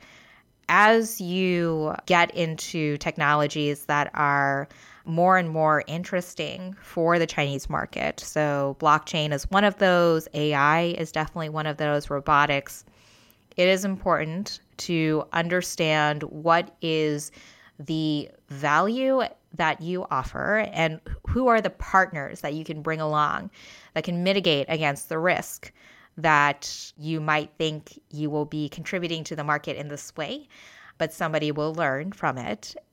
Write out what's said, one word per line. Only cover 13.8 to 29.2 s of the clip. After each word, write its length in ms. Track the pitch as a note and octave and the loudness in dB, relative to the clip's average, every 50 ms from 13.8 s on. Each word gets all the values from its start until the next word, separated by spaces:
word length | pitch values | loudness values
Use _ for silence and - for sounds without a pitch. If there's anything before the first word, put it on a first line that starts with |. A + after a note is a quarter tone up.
| G3 | 0
important 720 | G3 F#3+ F#3+ - F#3+ E3 D3+ D#3 D#3 D#3+ F#3 G#3 - - - _ _ _ - | -2 -4 -2 0 0 0 0 0 -2 -6 -8 -8 -8 -10 -14 _ _ _ -10
to 480 | - - F3 D#3+ D#3+ D#3 D#3 D#3 - - - | -6 -2 0 0 2 2 0 0 -2 -2 -2
understand 880 | E3+ E3 E3+ F3 F3+ F3 - - - E3+ D#3 D#3 D#3 D3 D3+ D3+ D3+ D3 | -2 -2 0 0 -2 -2 -2 -2 -2 0 2 2 2 2 2 0 -2 -6
what 520 | - - D3+ D3+ E3 E3 E3+ F3 - - _ | -10 -8 -4 2 2 2 2 2 -2 -8 _
is 500 | - E3 D#3+ D#3 D#3 D3+ D3 D3 D3 - - - - - - - - - _ - | -4 -2 0 0 0 0 0 -2 -6 -8 -16 -20 -20 -20 -20 -20 -20 -20 _ -14
the 500 | D3 - D#3+ D#3+ D#3+ D#3 D3+ D3 - - - _ _ - | -8 -4 -2 -2 0 0 -2 -2 -4 -8 -14 _ _ -16
value 720 | C#3+ C3+ D3 D3 D3 D#3 F3+ G3+ A#3 B3+ C4 C4 C4 C4 A3+ - - _ _ _ - | -10 -4 0 2 2 4 2 2 0 0 0 2 2 2 0 -2 -4 _ _ _ -4
that 260 | - E3+ D#3+ D3 - | -2 0 0 0 -2
you 240 | D#3 E3+ F3+ F3+ F#3 - | -4 -4 -4 -4 -4 -4
offer 560 | - C3 C3 - - - - D3+ G#3 A3 G#3 - G3+ | -4 -4 -4 -4 -6 -4 -2 0 0 0 -2 -2 0
and 260 | - E3 D#3+ D#3 D#3+ - - - - - - | 2 2 2 0 -2 -8 -10 -10 -8 -4 -2
who 200 | - A#3+ C4 B3 | 0 2 4 4
are 140 | A#3 A3 | 4 4
the 80 | G3+ F#3+ | 2 0
partners 720 | - - - - - F#3+ F#3 F3+ - D3+ C#3 - - - | -4 -6 -4 2 4 4 4 2 0 -6 -8 -8 -10 -8
that 120 | - D3 D3 | -8 -6 -6
you 100 | D#3+ D#3 | -6 -6
can 180 | D#3+ D#3+ D3+ | -8 -8 -6
bring 200 | D3 E3 D#3+ D#3 | -4 -4 -4 -2
along 480 | D#3 D3+ D3+ D3+ D3 D3 - - - G3 - - - - - - - - - | -2 0 2 2 2 2 0 -2 -6 -10 -14 -18 -20 -20 -20 -20 -16 -8 -6
that 100 | D#3+ D#3 | -6 -4
can 200 | - F3 E3+ F3 | -2 -2 0 0
mitigate 440 | F#3+ G3 G3+ F#3 F#3 D3+ C#3+ C3+ - | 0 0 2 2 2 2 2 0 -2
against 400 | D#3+ D#3 D#3 D3 C#3+ D3 - - | -2 0 0 0 -2 -4 -6 -8
the 80 | D#3+ D#3+ | -4 -2
risk 540 | E3 F3+ E3+ - - - - - - - - _ _ - - - - _ _ - | 0 0 0 0 -4 -8 -12 -16 -18 -20 -20 _ _ -20 -20 -20 -20 _ _ -2
that 720 | D#3 D#3+ D3+ D3 C#3+ D3 C#3+ - - - - - - - - - | 2 4 6 6 6 4 2 -2 -6 -12 -12 -12 -14 -16 -16 -10
you 220 | D3 D#3 E3 D#3 | -6 -6 -4 -2
might 320 | D3+ D#3 D3+ D3+ D3 - _ - | 0 0 0 0 0 -4 _ -4
think 420 | E3 D#3 D#3 D3+ - - - - - _ | -4 -2 -4 -6 -10 -16 -20 -20 -20 _
you 180 | - D3 D3+ D3 | -8 -6 -4 -2
will 160 | D3 D3+ D3 | -2 -2 -4
be 220 | D3 - D3+ D3+ C#3 | -4 -4 -6 -6 -6
contributing 540 | - - D#3 - - F#3 F3 E3 E3 D#3+ | -8 -10 -10 -6 -6 -4 -4 -4 -4 -6